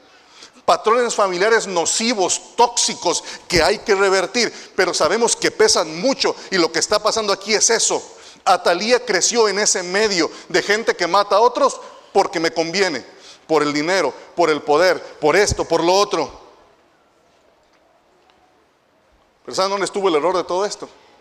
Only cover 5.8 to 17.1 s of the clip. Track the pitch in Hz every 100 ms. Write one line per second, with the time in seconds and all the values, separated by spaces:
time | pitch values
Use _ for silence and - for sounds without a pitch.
5.8 | 160 160 247 262 190 - - 190 160 160
6.8 | - 208 214 220 214 190 208 220 208 226
7.8 | - 220 - - - - - 180 196 175
8.8 | 214 240 240 185 - 233 214 196 208 202
9.8 | 180 196 214 185 147 - - 165 - 214
10.8 | 226 214 170 196 196 196 240 285 269 -
11.8 | - - - 202 - 175 165 165 165 185
12.8 | 185 131 - - - - - 156 147 147
13.8 | 156 190 139 - - - 160 151 147 147
14.8 | 185 143 - - 147 175 196 - 156 165
15.8 | 165 190 202 170 123 - - _ _ _
16.8 | _ _ _